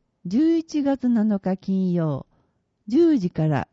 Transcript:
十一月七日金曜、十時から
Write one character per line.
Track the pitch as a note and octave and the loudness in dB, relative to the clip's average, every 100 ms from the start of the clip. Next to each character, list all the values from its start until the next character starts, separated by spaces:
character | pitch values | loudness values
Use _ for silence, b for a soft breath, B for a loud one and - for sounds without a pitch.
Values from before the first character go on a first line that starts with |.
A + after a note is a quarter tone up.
| _ _ F3+ | _ _ -4
十 | G#3+ D#4+ E4 | 0 2 0
一 | D#4+ D4+ | -2 -4
月 | C#4 C#4 B3 | -2 -2 0
七 | A#3 G#3+ G3+ | 0 0 -2
日 | F#3+ F#3+ | -2 -6
金 | - F#3+ F#3 | -4 -2 0
曜、 | F3 D#3+ C#3 - _ _ _ _ _ - | 0 -2 -4 -8 _ _ _ _ _ -4
十 | B3+ E4+ D4 | 2 4 2
時 | F3 | 0
か | - D#3 | -2 0
ら | C#3 - | 0 -4